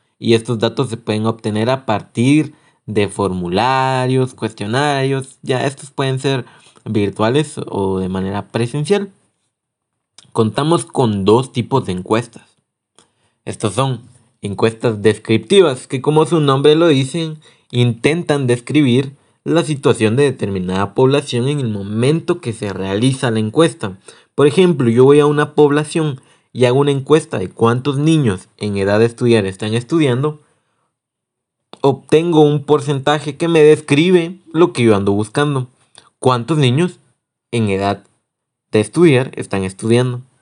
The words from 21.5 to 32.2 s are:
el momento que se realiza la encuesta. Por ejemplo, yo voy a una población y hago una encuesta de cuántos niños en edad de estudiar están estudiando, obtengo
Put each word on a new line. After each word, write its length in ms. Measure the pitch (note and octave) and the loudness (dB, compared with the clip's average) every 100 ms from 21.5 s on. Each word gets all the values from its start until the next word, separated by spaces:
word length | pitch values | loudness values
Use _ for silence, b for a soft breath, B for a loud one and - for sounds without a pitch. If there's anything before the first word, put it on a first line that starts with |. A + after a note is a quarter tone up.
| D3 | -4
el 80 | A#2+ | -4
momento 720 | G2+ G2 G#2+ B2+ D#3+ D#3+ F3 | -6 -6 -2 0 0 -2 -6
que 120 | B2 | -6
se 200 | G#2 G#2 | -8 -8
realiza 580 | F#2 F#2+ G2+ C3 C3 C3+ | -6 -4 -2 0 0 -2
la 100 | A2 | -2
encuesta. 580 | G#2+ D3 E3 - G#2 F#2 B B B | -2 0 0 0 -10 -12 B B B
Por 120 | - C#3+ | 0 2
ejemplo, 420 | E3 F3+ C#3+ A#2 | 4 2 2 2
yo 160 | A#2 | 4
voy 160 | C3 D3 | 6 6
a 60 | D3 | 4
una 280 | D3 D3 | 2 -2
población 680 | - D3 D3 D3+ E3+ D#3 C3 b b b | 2 2 2 -2 -4 -4 -6 b b b
y 120 | A#2 | 0
hago 160 | B2 B2+ | 2 2
una 100 | C#3+ | 2
encuesta 480 | C#3 C3+ D#3 D#3 A2+ | 0 2 0 0 -8
de 100 | F#2 | -8
cuántos 500 | - A2+ B2 C3+ C3+ | 0 0 0 -2 -2
niños 500 | D3+ D#3+ B2 F#2 - - | 2 2 2 -2 -8 -10
en 180 | G#2 G2+ | -6 -2
edad 220 | G2 G#2 | 0 2
de 80 | A#2 | 2
estudiar 400 | A#2 B2 A2+ F#2+ | 0 0 2 0
están 280 | F#2+ A2 | -6 -6
estudiando, 640 | A#2 B2+ E3 C#3+ B2 D3+ D3+ _ _ _ _ _ _ _ _ _ _ _ _ _ - | -6 -2 0 0 0 -4 -6 _ _ _ _ _ _ _ _ _ _ _ _ _ -4
obtengo 580 | C#3 C3+ - D3+ | -2 -2 0 0